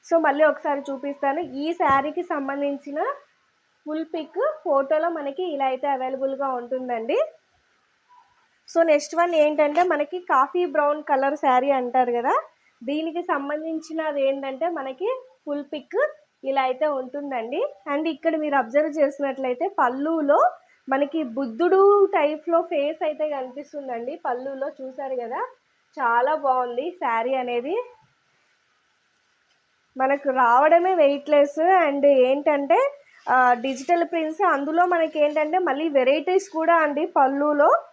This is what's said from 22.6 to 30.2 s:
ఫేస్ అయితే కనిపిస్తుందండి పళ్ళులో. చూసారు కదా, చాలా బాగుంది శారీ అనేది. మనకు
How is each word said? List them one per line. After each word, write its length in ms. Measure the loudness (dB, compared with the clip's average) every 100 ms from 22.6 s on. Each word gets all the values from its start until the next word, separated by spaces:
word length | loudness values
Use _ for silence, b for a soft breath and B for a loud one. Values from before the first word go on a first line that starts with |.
| 0
ఫేస్ 280 | -2 -2 -2 -6
అయితే 160 | -2 -4
కనిపిస్తుందండి 800 | -4 -8 -12 -12 -12 -8 -8 -8 -8 -6
పళ్ళులో. 420 | -6 -6 -8 -8 -8
చూసారు 360 | -14 -10 -8 -8
కదా, 180 | -6 -8 -8 -12 _ _ _ -4
చాలా 360 | 0 2 2 0 0
బాగుంది 400 | 0 0 -4 -6 -4
శారీ 320 | -2 -2 -2 -2
అనేది. 340 | -2 -4 -4 -6 -6 -16 _ _ _ _ _ _ _ _ _ _ _ _ _ _ _ _ _ _ _ -2
మనకు 260 | 0 0